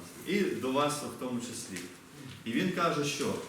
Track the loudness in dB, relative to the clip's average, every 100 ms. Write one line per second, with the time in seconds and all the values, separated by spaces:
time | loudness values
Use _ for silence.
0 | -10 -10 0 4 4 2 2 4 4 2
1 | -4 -6 -4 -4 -4 -8 -8 -8 -8 -12
2 | -18 -16 -14 -10 -2 2 2 4 2 4
3 | 2 0 0 -2